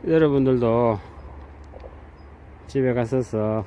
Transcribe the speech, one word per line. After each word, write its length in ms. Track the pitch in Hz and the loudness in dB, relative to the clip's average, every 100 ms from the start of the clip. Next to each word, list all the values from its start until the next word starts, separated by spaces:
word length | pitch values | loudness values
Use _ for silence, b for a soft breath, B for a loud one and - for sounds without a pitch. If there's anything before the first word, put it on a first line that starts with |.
| - | 2
여러분들도 920 | 160 151 139 131 127 120 117 120 104 B B B - - - - - - - - - - - - - - | 4 4 4 2 2 2 2 2 0 B B B -18 -20 -20 -20 -18 -18 -20 -20 -20 -20 -20 -20 -20 -6
집에 260 | 139 127 | 0 2
가셔서 720 | 123 113 131 117 110 107 110 | 0 0 -2 -2 -2 0 -2